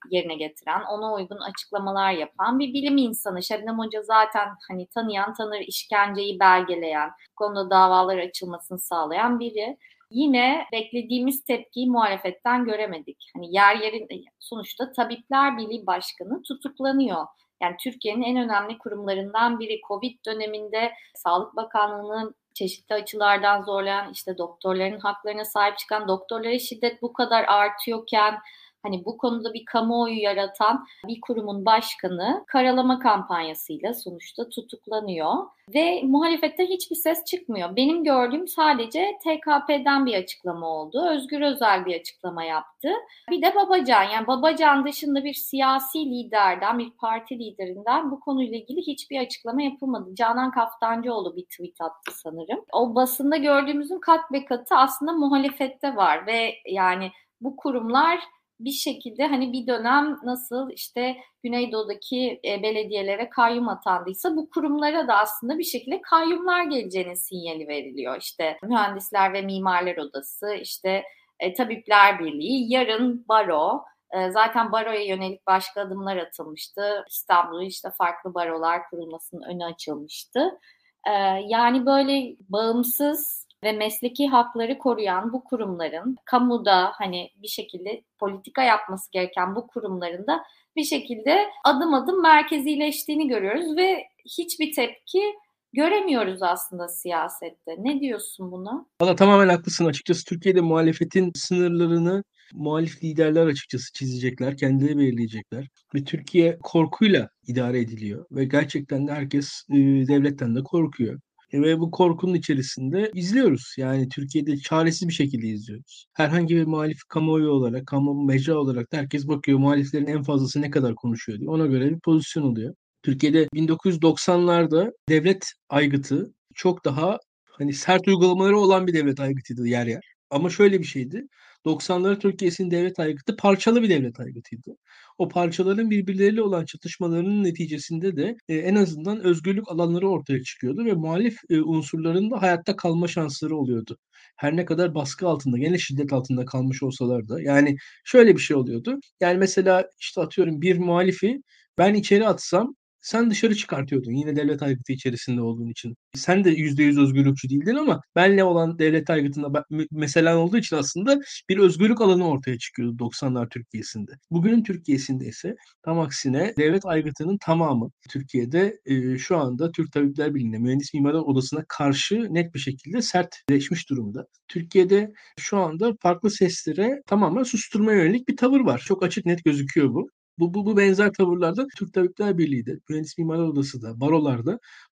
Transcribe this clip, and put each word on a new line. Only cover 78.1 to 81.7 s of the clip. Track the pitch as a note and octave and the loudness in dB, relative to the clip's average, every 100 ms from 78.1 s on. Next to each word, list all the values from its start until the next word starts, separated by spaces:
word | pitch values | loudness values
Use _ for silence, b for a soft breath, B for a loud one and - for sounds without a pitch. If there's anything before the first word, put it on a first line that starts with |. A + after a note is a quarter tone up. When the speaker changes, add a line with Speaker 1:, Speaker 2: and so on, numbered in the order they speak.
| E3+ F#3 | -2 -8
Speaker 1:
barolar | F3 E3+ D#3+ D#3+ F3 F3 | -6 -4 -2 -2 -2 -6
kurulmasının | E3+ E3 E3 - E3+ | -14 -12 -14 -16 -16
önü | - F3 | -12 -10
açılmıştı. | E3+ E3 - D3 D3 - - A#3+ F4 F#4 b b b _ - | -10 -10 -10 -10 -12 -16 -6 -2 -2 -4 b b b _ -4
E, | G#3 G3 F#3+ G#3 | 0 0 -2 -2
yani | A3+ A#3+ | 2 2